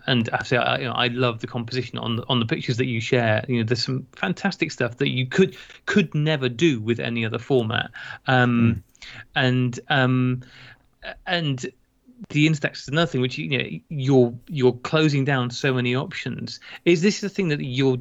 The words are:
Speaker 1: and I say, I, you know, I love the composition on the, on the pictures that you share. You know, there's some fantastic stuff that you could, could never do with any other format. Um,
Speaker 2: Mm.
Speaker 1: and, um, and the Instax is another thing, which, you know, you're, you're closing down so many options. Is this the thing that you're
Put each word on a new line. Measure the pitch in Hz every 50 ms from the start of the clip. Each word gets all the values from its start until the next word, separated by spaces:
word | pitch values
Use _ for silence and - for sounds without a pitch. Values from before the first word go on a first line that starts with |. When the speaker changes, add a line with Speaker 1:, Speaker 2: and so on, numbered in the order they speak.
| -
Speaker 1:
and | - 131 120 113 - -
I | 120
say, | 117 - 131 120
I, | 120 123 123
you | 139 139
know, | 117
I | 117 120 123
love | 123 120 123 127 123 117 117
the | -
composition | - - 120 113 113 127 127 117 - - 117
on | 117 117 113
the, | 117 - -
on | 131 120
the | 113
pictures | 117 165 156 - - 120
that | 117 131
you | 131 117 113
share. | 113 - 131 123 117 110 107 110 - -
You | 123 117
know, | 113
there's | 113 123 113
some | - 139 131 139 147 _ -
fantastic | - - 190 175 - - 190 - - 165 156
stuff | - - 123 117 120 -
that | 143 139
you | 127 127 127
could, | 127 - 180 190 190 - - - - - - -
could | - - 208 175 - -
never | 151 147 156 156 139 131 120
do | 117 113 170 165 135 107
with | 107 113 120 127
any | 135 120 117 117 113
other | 110 117 113
format. | - - 139 127 113 107 117 - - - - - - - - - -
Um, | - 131 127 123 123 120 117
Speaker 2:
Mm. | 117 113 117 - - _ _ - - - - - - _ -
Speaker 1:
and, | 151 131 127 127 127 127 123 120 123 - -
um, | 156 135 127 127 127 127 127 127 127 127 - - - - - - - _ _ _ _ _ - - - - -
and | 185 180 170 165 143 135 127 - - _ _ _ _ _ _ _ 254 - 247 214 -
the | - 151 151
Instax | 160 156 147 - 147 - -
is | - -
another | 139 160 170 165
thing, | - 127
which, | 127 127 127 151
you | 160 160 135 123
know, | 131 - - - _ -
you're, | 160 139 131 135 139 127 123 120 120 120 - -
you're | 170 139 127 127 123
closing | 123 - - 156 156 156 151 143 139 135
down | 147 139 127 123 120
so | 123 - - 139
many | 131 123 123 123 123
options. | 131 151 196 - - - 131 117 - - - - - - - - - -
Is | 175 175 156
this | 170 214 190 -
the | 202 190
thing | - - 190 165
that | 147 147 151
you're | 135 123 135 135 135 127 123